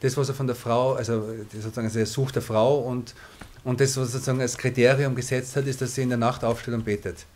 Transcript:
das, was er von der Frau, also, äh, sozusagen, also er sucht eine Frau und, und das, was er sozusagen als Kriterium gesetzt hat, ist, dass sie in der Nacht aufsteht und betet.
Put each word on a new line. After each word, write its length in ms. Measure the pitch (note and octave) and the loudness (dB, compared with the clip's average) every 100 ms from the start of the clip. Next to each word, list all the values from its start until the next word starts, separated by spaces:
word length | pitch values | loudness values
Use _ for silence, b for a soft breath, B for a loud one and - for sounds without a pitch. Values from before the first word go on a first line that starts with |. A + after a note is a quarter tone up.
das, 160 | C3 C3+ | -2 0
was 100 | C3+ | -2
er 80 | C3+ | -2
von 120 | C3+ | -4
der 80 | B2 | -2
Frau, 380 | A#2 A#2+ C3 | 0 2 2
also, 360 | B2+ A2+ A2+ G#2+ | 0 0 -2 -2
äh, 160 | A2+ G#2+ | -8 -10
sozusagen, 340 | G#2+ A2 A#2 A2+ | -10 -8 -4 -2
also 100 | A2+ | 0
er 80 | A2 | 0
sucht 300 | C3+ C3 - | 0 -2 -2
eine 100 | - | 0
Frau 360 | A2 A#2+ C#3+ | 4 4 4
und, 340 | B2+ B2 A#2 B B B B B | 0 -4 -6 B B B B B
und 160 | B2+ B2+ | -4 2
das, 180 | C#3 C3+ | 2 2
was 120 | B2+ | -2
er 20 | |
sozusagen 300 | C3 C3+ C3 | -2 -2 0
als 160 | B2 - | -2 -2
Kriterium 580 | C3 B2+ A#2+ C3+ C#3 B2 | 0 6 6 6 2 0
gesetzt 400 | A#2+ B2+ B2+ C#3+ | -2 -2 -2 -2
hat, 100 | C#3 | -2
ist, 160 | C3 | -2
dass 140 | B2+ - | -4 -2
sie 60 | |
in 80 | B2+ | 0
der 80 | A#2+ | 2
Nacht 260 | A2+ B2+ | 2 2
aufsteht 300 | A#2 A#2 - | 0 -2 -2
und 120 | A#2 A2 | -2 -2
betet. 400 | G2+ F#2+ F2 - | -2 -4 -10 -16